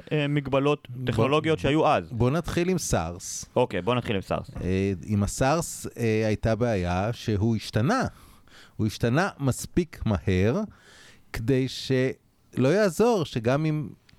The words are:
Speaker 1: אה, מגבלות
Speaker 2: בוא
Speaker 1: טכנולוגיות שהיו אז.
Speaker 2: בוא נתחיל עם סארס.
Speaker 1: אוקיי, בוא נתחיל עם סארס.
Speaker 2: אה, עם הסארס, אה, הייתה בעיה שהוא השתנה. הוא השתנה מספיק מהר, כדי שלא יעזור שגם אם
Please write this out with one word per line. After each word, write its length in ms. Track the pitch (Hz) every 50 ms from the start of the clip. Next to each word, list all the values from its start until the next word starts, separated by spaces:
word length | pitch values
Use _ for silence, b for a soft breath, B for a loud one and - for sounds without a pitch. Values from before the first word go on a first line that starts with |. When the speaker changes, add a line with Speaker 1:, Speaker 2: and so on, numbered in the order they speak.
| - - 160
Speaker 1:
אה, 160 | 151 143 143
מגבלות 600 | 147 147 139 135 131 139 139 143 147 143 - -
Speaker 2:
בוא 160 | 123 127 127
Speaker 1:
טכנולוגיות 520 | 127 117 110 110 135 143 156 156 160 156 -
שהיו 300 | - 139 143 160 139 156
אז. 240 | 143 104 87 78 127
Speaker 2:
בוא 180 | 110 117 123
נתחיל 380 | 139 170 170 - - 170 175 175
עם 100 | 185 165
סארס. 680 | - - - 101 85 85 87 90 - - - - - - -
Speaker 1:
אוקיי, 260 | 127 123 - - 92 90
בוא 120 | 104 123
נתחיל 220 | 120 117 117 110
עם 60 | 95 90
סארס. 280 | - 82 80 82 - - - -
Speaker 2:
אה, 280 | 87 92 95 98 98 98 87 -
עם 180 | - 107 104 101
הסארס, 640 | 98 - - 135 131 151 170 165 - - - - 113 - -
אה, 280 | 120 113 110 110 110
הייתה 280 | 107 107 101 - 117 113
בעיה 560 | 104 120 120 113 95 87 87 87 90 98 110 120
שהוא 440 | - - - 110 95 101 117 113
השתנה. 460 | 107 - - - 107 110 151 233 269 - - B B B B B B B B B B B B B
הוא 100 | - 107
השתנה 420 | 110 - - - 120 117 151 185 202 - -
מספיק 640 | 143 131 113 - - - - - 175 - - - -
מהר, 540 | 113 104 90 - - 95 92 95 107 135 196 220 B B B B B B B B B B B B _ -
כדי 340 | - 113 113 135 127 135 123
שלא 1000 | - - - - 135 127 127 131 - - _ _ _ _ _ _ - - 123 135
יעזור 560 | 165 202 220 196 156 - 208 240 240 196 151
שגם 420 | - - 131 110 113 131 143 160
אם 220 | 156 151 151 143 87 - - _ _ -